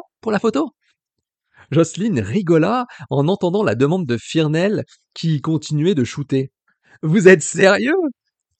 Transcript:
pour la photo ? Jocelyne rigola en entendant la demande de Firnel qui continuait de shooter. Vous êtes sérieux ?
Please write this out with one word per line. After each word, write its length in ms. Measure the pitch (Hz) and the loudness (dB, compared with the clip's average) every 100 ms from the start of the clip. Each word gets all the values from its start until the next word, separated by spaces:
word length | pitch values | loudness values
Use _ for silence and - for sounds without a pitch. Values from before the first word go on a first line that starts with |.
| - _ | -4 _
pour 120 | 220 | -6
la 60 | 208 | -2
photo ? 320 | 226 262 302 _ _ _ _ _ _ _ _ _ - | 0 -2 -4 _ _ _ _ _ _ _ _ _ -2
Jocelyne 500 | 143 165 - 220 143 | 0 0 -2 -2 -2
rigola 680 | 98 180 170 160 170 247 247 - 151 | -2 -2 2 2 2 -2 -6 -12 -6
en 180 | 139 143 | -2 0
entendant 340 | 196 180 196 | 0 0 0
la 120 | 185 | 0
demande 320 | 107 139 185 147 | 0 0 0 -2
de 100 | 117 | -4
Firnel 680 | - 160 156 156 190 180 117 _ _ | -2 -2 0 0 0 -2 -6 _ _
qui 260 | - 165 151 | -6 -2 -2
continuait 540 | 160 156 - 151 165 | -2 -4 -2 -2 0
de 100 | 165 | 0
shooter. 460 | 120 - 143 135 135 _ _ _ _ _ | -2 -4 -4 -4 -4 _ _ _ _ _
Vous 240 | 156 196 180 | 0 4 6
êtes 160 | 185 | 6
sérieux ? 500 | - 165 190 196 240 381 320 - _ _ _ | 2 2 2 2 0 0 -2 -6 _ _ _